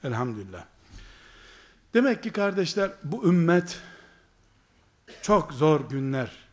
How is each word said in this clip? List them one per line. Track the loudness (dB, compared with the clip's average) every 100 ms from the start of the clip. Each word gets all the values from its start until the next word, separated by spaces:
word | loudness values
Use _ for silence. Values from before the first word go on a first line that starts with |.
Elhamdülillah. | -6 -4 -4 -6 -12 -16 -18 _ _ -20 -20 -20 -20 -20 -20 -20 -20 _ _
Demek | 2 2 0
ki | -4
kardeşler, | -2 -2 0 -2 -2 -4 -4
bu | -8 -2 2
ümmet | 4 6 4 2 -10 -18 -20 -20 _ _ _ _ _ _ _ _ _ _ -14
çok | 0 2 2
zor | 0 2 2 0
günler | -6 -4 -4 -6 -10 -20